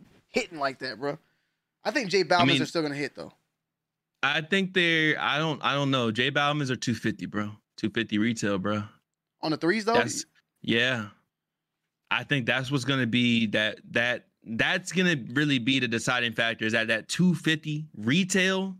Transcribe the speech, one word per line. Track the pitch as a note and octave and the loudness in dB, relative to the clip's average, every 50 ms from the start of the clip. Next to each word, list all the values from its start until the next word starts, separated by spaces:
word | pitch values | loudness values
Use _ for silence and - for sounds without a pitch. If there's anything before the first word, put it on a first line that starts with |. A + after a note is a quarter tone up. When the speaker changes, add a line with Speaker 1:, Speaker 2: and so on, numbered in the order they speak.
| - - _ _ _ _ | -20 -20 _ _ _ _
Speaker 1:
hitting | - B3 A3 - F3 D3+ | -2 -2 -2 -2 -4 -4
like | C#3 C3+ C3 - | -4 -4 -4 -4
that, | C3+ C3 A#2 G2+ | -8 -10 -8 -6
bro. | C3+ C#3+ D3+ D#3+ _ _ _ _ _ _ _ _ _ _ _ _ - | -6 -6 -6 -6 _ _ _ _ _ _ _ _ _ _ _ _ -6
I | G3+ | -4
think | G#3+ D4 A#3+ F3+ | -2 -2 0 2
J | F3 G3 F3 | 2 2 4
Balvin's | D3 F3+ F3 | 4 4 6
Speaker 2:
I | E3+ | 6
mean, | C#3+ C#3 C3+ | 6 4 4
Speaker 1:
are | D3+ | 2
still | - - E3+ | 0 -2 -2
gonna | D#3 D3 C#3 | -2 -2 -4
hit | C#3+ D3 B2 - | -4 -6 -6 -8
though. | - D#2 D2+ - _ _ _ _ _ _ _ _ _ _ _ _ _ _ _ _ _ - | -10 -14 -14 -16 _ _ _ _ _ _ _ _ _ _ _ _ _ _ _ _ _ -2
Speaker 2:
I | C3+ D3 D#3 | -2 -2 -2
think | D#3 - G3+ G3 G3 F3+ F#3 | -2 0 0 0 0 0 0
they're, | F#3 F3 E3+ E3 D#3+ D#3 D#3 D3 C2 | 2 2 4 4 4 2 2 2 0
I | D2 A#2 C3+ D3 | 0 0 0 0
don't, | D#3+ D#3+ C#3+ - - | 0 -2 -2 -2 -2
I | A#2+ C3+ | 0 0
don't | C#3+ C#3+ C#3 | 0 0 0
know. | C3+ C3 A#2+ A2+ | 2 2 2 0
J | G#2+ A#2+ B2 C#3 | 0 0 0 0
Balvin's | C3+ D3 C#3+ D3 D3 D3+ C#3+ B2+ | 2 2 2 2 0 0 -2 -2
are | B2+ A#2 | -4 -2
two | - B2+ A#2 | -2 -2 -2
fifty, | - - A2+ G#2 - F2 | -2 -2 -4 -4 -4 -6
bro. | E2+ - G#2+ G#2 G#2 G#2 - _ _ _ | -8 -6 -6 -6 -6 -8 -14 _ _ _
Two | - - G#2+ | -6 -6 -4
fifty | - A#2 A2 - A2 G#2 | -2 -2 -2 -2 0 0
retail, | A2 A#2 A#2 A2+ - G#2 G2+ F#2+ | 0 0 0 -2 -2 -2 -2 -2
bro. | F#2+ G#2 G#2+ G#2 G#2 - - _ _ _ _ _ _ _ _ _ | -2 -2 -4 -4 -6 -8 -14 _ _ _ _ _ _ _ _ _
Speaker 1:
On | - D#3+ | -4 -4
the | D3+ - | -4 0
threes | D#3+ E3 G3+ A3 G3+ | 0 0 0 0 0
though. | G#3+ A#3 | 2 2
Speaker 2:
That's, | A#3 A#2 B2 A#2+ - - - _ _ _ _ _ _ | 2 2 0 -2 -8 -10 -12 _ _ _ _ _ _
yeah. | - - A2 A#2 A#2+ C3 C3 A#2 G#2+ G#2 F#2+ _ _ _ _ _ _ _ _ _ _ _ _ _ _ _ _ _ _ _ | -2 0 2 2 2 2 0 -2 -4 -8 -12 _ _ _ _ _ _ _ _ _ _ _ _ _ _ _ _ _ _ _
I | - A#2 A#2+ | -2 -2 -2
think | - D3 C#3 A#2 | 0 -2 0 0
that's | A2+ A#2+ C3 C3+ B2 | 0 0 0 0 -2
what's | C#3+ C#3 A#2 | -2 -2 0
gonna | C#3 C#3 C3+ B2+ | 0 0 0 0
be | A2+ A#2+ B2 A#2+ A#2+ A#2 A#2 A2+ G#2 | 2 2 2 4 4 4 2 2 2
that, | F#2+ G#2+ G#2+ G#2+ G#2 - - - | 2 0 0 0 -2 -6 -10 -6
that, | - A#2 A#2 B2 B2 - - _ _ _ _ | -2 -2 0 0 -2 -4 -8 _ _ _ _
that's | F#2+ A2+ A2+ C3+ D3+ F3+ F#3 F#3 - D#3 | -8 -2 0 0 0 0 -2 -4 -2 0
gonna | F3+ F#3 F3+ E3+ C3+ A2 G#2 A#2+ | 2 2 2 2 0 -2 -4 -2
really | C#3+ D3+ D3 C#3 B2+ | 0 2 2 2 2
be | A2+ C3 C3 C3+ | 2 0 0 0
the | B2+ A#2 | 0 0
deciding | A#2 A2+ - C#3 B2+ B2 A#2+ A#2 | 0 -2 0 0 0 0 -2 -2
factor | A2 B2 A#2 A2+ A2+ - A#2 | -2 -2 -2 -2 -2 -2 -2
is | A2 | 0
that, | A2+ A2+ A2 A2+ | 0 0 2 0
that | A2+ G#2+ G#2 - | 0 -2 -2 -4
two | - - F3 F3+ E3 | 0 2 4 4 4
fifty | D3+ - D#3 D#3+ D#3 D#3 D#3 D3+ D3+ D#3 - - - | 2 2 0 0 0 -2 -4 -6 -6 -8 -10 -12 -4
retail, | G#2 A#2 C#3 F#3 G3 F#3 G3 F#3+ F#3 F#3+ F#3+ F#3+ F#3+ F#3+ F#3 - | 0 2 2 2 2 2 2 2 2 2 2 0 -2 -4 -4 -2